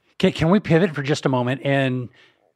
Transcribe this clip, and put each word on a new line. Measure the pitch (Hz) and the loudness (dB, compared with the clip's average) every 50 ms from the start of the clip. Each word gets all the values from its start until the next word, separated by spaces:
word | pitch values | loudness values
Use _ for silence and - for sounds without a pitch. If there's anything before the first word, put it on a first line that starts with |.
| _ _ _ | _ _ _
Can, | _ - 185 | _ 0 0
can | 147 - 160 165 | 2 0 2 2
we | 196 214 | 2 2
pivot | - - 165 160 165 170 147 | 2 2 2 2 2 2 -2
for | 147 139 | -6 -4
just | 135 151 - - | -2 -4 -2 0
a | 151 | 0
moment | 131 127 123 123 135 139 - | 0 0 0 -2 -4 -4 -2
and | 139 139 139 135 131 127 127 123 - - _ - _ _ _ _ _ _ | -2 0 0 0 -2 -2 -4 -8 -10 -14 _ -20 _ _ _ _ _ _